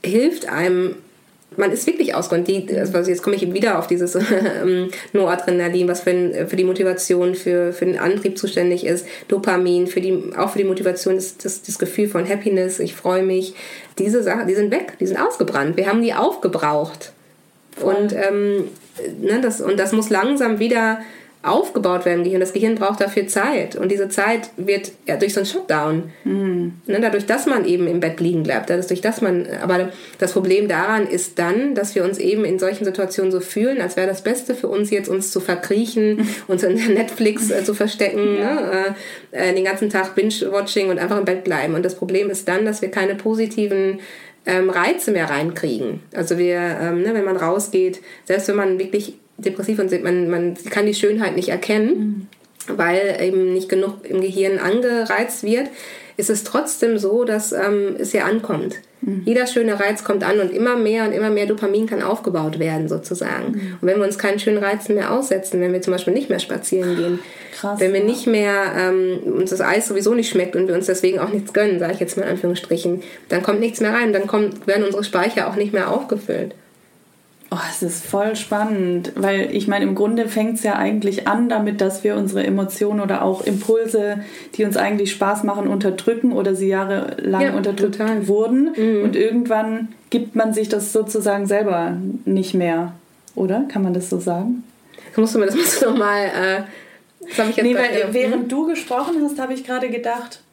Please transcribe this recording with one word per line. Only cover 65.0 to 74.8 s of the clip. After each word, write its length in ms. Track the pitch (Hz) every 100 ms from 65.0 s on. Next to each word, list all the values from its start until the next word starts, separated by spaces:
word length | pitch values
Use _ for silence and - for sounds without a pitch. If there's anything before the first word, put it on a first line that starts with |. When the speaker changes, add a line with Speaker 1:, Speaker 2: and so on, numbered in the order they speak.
| -
Speaker 1:
aussetzen, 480 | 240 277 190 190 185
wenn 120 | 180
wir 100 | 180
zum 100 | 180
Beispiel 220 | 180 180
nicht 160 | 214 277
mehr 80 | 175
spazieren 580 | - - - 185 180 175
gehen, 220 | 170 175 - - - -
Speaker 2:
Krass, 220 | 202 202
Speaker 1:
wenn 120 | 190
wir 80 | 196
Speaker 2:
ja. 60 | 208
Speaker 1:
nicht 220 | 240 -
mehr, 440 | 214 202 202 196 -
ähm, 540 | 185 185 185 185 -
uns 180 | 143 185
das 100 | 185
Eis 280 | - 196 220
sowieso 260 | 196 202
nicht 140 | 240 226
schmeckt 240 | 185 180
und 140 | 180 185
wir 80 | 175
uns 100 | 190
deswegen 320 | 185 185 190
auch 120 | 196
nichts 200 | 208 202
gönnen, 280 | - 208 180
sag 120 | 170
ich 60 | 202
jetzt 160 | 175 -
mal 60 |
in 80 | 160
Anführungsstrichen, 720 | 180 175 180 - 170 175 180 - - -
dann 140 | 175
kommt 160 | - 208
nichts 220 | 226 220
mehr 120 | 214
rein, 200 | 226 233
dann 160 | 202 202
kommt, 400 | 208 208 - -
werden 160 | 202